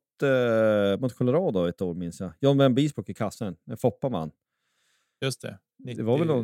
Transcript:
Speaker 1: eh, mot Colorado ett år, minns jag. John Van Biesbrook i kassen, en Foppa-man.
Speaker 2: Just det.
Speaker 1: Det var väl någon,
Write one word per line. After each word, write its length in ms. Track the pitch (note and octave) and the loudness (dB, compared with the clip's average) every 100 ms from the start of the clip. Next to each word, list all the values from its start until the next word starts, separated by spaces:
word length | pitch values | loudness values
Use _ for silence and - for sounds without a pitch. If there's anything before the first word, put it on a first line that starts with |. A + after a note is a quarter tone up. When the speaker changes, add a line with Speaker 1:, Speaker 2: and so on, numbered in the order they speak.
| _ - | _ -4
Speaker 1:
eh, 760 | C#3+ C3 A#2+ A2+ A2 G#2 G2+ G2 | 0 2 2 2 4 4 2 0
mot 160 | B2+ - | -2 -2
Colorado 500 | B2 D3 F#3 F#2 F2 | 0 0 0 0 0
ett 140 | - | -2
år, 120 | F#2 | -6
minns 260 | E2+ E2+ - | -6 -8 -8
jag. 120 | F#2 - | -12 -2
John 180 | C#3 C#3 | 2 6
Van 180 | C3+ B2 | 4 4
Biesbrook 340 | D3 - G#2 | 0 -2 -10
i 40 | |
kassen, 440 | G2 G#2 - G#2+ E2+ - | -6 -6 -6 -10 -10 -14
en 120 | A2 | -4
Foppa-man. 540 | B2+ - C3+ G2+ D#2 - _ _ _ _ _ _ _ _ | -2 -2 -4 -4 -8 -12 _ _ _ _ _ _ _ _
Speaker 2:
Just 200 | C3+ C3 | -6 -6
det. 180 | - - _ _ | -10 -14 _ _
Speaker 1:
Det 260 | B2+ A#2 | -12 -6
var 140 | A2+ C3+ | 0 2
väl 100 | E3 | 2
någon, 120 | C3+ | 0